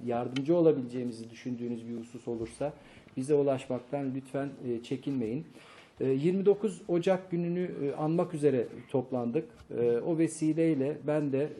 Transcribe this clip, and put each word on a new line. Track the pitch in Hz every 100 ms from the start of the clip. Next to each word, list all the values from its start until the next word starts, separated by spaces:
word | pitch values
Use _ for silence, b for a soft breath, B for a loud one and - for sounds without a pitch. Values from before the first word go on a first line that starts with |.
| 120
yardımcı | 117 123 131 139 175
olabileceğimizi | 160 139 123 123 123 113 110
düşündüğünüz | 110 131 120 120 117 117
bir | 117
husus | 117 123 -
olursa | 117 113 - 143 - B B B -
bize | 131
ulaşmaktan | 143 139 131 - 127 - 143 139
lütfen, | 131 135 139 139 135 127
e, | 117
çekinmeyin. | 117 131 143 135 110 127 165 B B B B B
E, | 131
yirmi | 135 160 190 190
dokuz | 196 220 170 -
Ocak | 175 180 185 185
gününü, | 175 170 175 180 -
e, | 143
anmak | 147 156 170 175
üzere | 156 147 127 107 - -
toplandık. | 135 123 127 120 135 - - - 117
E, | 120
o | 120 165 160
vesileyle | 160 - 156 156 165 143 135 151 139
ben | 151 147
de, | 135 151 -